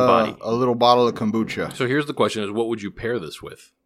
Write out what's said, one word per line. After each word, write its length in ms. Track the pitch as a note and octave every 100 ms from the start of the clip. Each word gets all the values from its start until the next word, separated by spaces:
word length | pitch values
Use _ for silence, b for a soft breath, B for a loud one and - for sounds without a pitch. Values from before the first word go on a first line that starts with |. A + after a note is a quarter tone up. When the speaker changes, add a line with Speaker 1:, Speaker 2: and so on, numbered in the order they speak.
Speaker 1:
a, 20 | B2+
Speaker 2:
body. 300 | F2 - -
Speaker 1:
a 100 | -
little 220 | A#2 B2+
bottle 320 | A#2 A#2+ B2 A#2+
of 60 |
kombucha. 580 | - A2 A2 G#2+ - E2+
Speaker 3:
So 120 | - B2+
here's 200 | C#3 D3
the 80 |
question: 280 | C3 G#2 A2
Is, 80 | G2+
what 180 | G#2 A2+
would 140 | A2+
you 80 | G2+
pair 280 | - A2+ A#2+
this 220 | D#2 -
with? 280 | D2+ D#2 - _